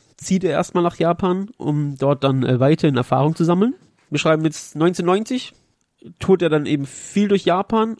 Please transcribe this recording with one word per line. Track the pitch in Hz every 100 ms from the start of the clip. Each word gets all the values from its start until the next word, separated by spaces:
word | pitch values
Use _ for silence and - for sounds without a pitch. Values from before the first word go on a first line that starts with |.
| _ -
zieht | - 185
er | 180
erstmal | 156 175 180
nach | 175 -
Japan, | 165 170 185 185 202 -
um | 147 151 143 139
dort | 139 139
dann, | 135 131
äh, | 123 123
weiterhin | 135 165 156 123
Erfahrung | - 131 151
zu | 160
sammeln. | 165 180 233 - _ _ _
Wir | 147
schreiben | 160 156
jetzt | 156 - - 151
neunzehnhundertneunzig, | 170 185 170 196 220 254 - - _ _ _ _ - -
tourt | - 185
er | 165
dann | 156 123
eben | 143 135
viel | - - 202 208
durch | 196
Japan | 175 180 - 220 226